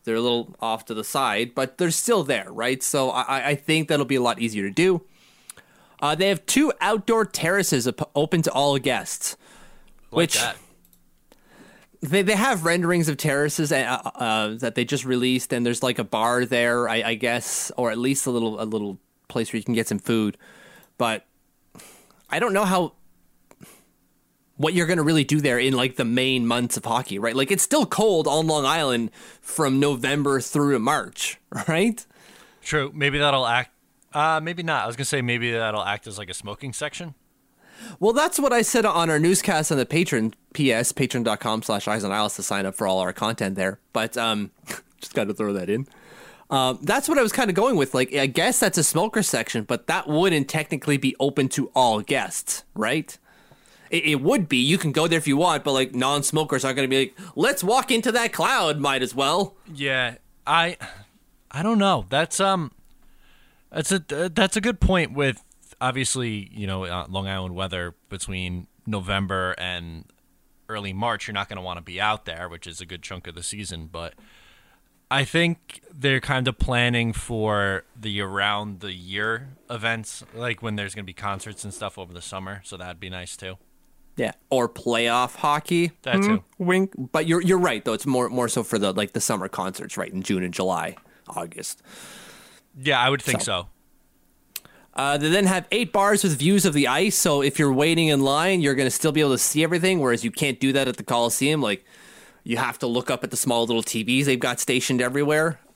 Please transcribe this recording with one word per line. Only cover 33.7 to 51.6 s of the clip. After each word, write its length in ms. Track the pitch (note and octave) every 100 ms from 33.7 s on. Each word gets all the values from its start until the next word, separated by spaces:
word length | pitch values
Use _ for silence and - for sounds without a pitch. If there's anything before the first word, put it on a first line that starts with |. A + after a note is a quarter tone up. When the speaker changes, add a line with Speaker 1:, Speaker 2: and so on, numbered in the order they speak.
| _ _ _ _
Speaker 2:
uh, 280 | D3 D#3 D#3+
maybe 200 | D#3+ F3
not. 220 | E3 C#3+
I 20 | G#2+
was 100 | A#2
gonna 80 |
say 180 | C3+ C#3+
maybe 300 | A#2+ A#2+ A#2+
that'll 300 | A#2 A2+ G#2+
act 220 | F#2+ G#2 A#2
as, 120 | G2+
like, 120 | F#2+
a 40 |
smoking 380 | F2+ G2+ G#2 C#3
section. 420 | - D3+ - E3+ - _ _ _ _ _ - A3+ E3+
Speaker 1:
Well, 140 | G3+
that's 260 | A#3 E4 -
what 140 | C#4
I 100 | A#3+
said 240 | G#3+ A#3+ G#3+
on 240 | E3 E3
our 80 | D3+
newscast 540 | E3 F#3 - D#3+ D3+
on 60 | D3
the 80 | B2
Patreon, 480 | D#3 F3+ B2 A2 - _
P 200 | - C#3
S, 200 | A2+ A#2+
patreon 320 | - B2+ B2+
dot 160 | A2+ G#2
com 220 | A#2 A2
slash 260 | A2 G#2 G#2+
eyes 160 | G#2+
on 80 | G2
isles 240 | G#2 G#2 -
to 60 |
sign 220 | G2 G2+
up 120 | F#2+ -
for 100 | G2+
all 140 | F#2+
our 120 | F#2
content 440 | - G#2+ A#2 G2 F#2+
there. 240 | F#2+ G#2 _
But, 240 | A#2 A2+ A#2+
um, 360 | A2+ G#2+ G2+ _ - -
<laughs> 240 | - _
just 140 | -
gotta 200 | - G#2
throw 180 | G2+ G#2+
that 140 | G2 F2+
in. 200 | A2 C#3 - - - - - -
Um, 280 | C3+ C3 A#2+
that's 260 | D3 B3 -
what 100 | D4+
I 40 |
was 100 | A3+
kinda 200 | - A#3
going 200 | E3+ A#3+ G3
with. 160 | C3+
Like, 200 | C3 B2+
I 120 | C#3+ C3+
guess 340 | B2+ G3+ B3+
that's 180 | G#3 -
a 60 |
smoker 380 | - D#3 A3 A#3
section, 400 | F#3+ A#2+ A2+ A#2
but 240 | G#2 A#2+ -
that 180 | E3+ -
wouldn't 420 | D3+ F#3+ D#3 C3+
technically 500 | D#3 D3+ C#3+ - C#3
be 180 | C#3 -
open 300 | C#3 - C3+
to 220 | -